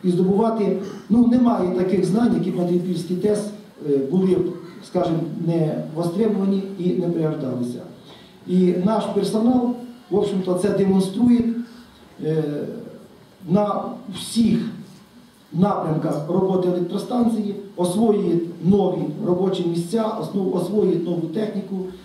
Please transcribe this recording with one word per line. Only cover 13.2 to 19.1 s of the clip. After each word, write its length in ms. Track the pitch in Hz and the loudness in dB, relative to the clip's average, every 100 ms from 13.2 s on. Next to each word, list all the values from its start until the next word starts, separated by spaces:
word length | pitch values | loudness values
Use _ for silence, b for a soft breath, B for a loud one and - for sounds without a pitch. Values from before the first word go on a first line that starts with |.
| - - 165 | -20 -18 0
на 340 | 196 208 170 - - - 185 | 2 2 -2 -6 -10 -12 -12
всіх 440 | - 226 220 - - - - - - - - _ _ | -6 2 2 2 -2 -10 -16 -20 -20 -20 -20 _ _
напрямках 760 | 160 202 - 160 151 156 160 - | 2 2 2 -2 -2 -2 -4 -2
роботи 400 | 185 190 185 180 | 0 2 2 0
електростанції, 840 | 180 170 202 - 247 226 214 202 196 - - | -2 -2 -4 -4 0 0 0 -4 -6 -12 -4
освоює 640 | 175 190 226 202 175 170 - - | -2 2 2 4 2 0 -2 -4
нові 380 | 156 196 185 170 143 | 0 2 2 -2 -4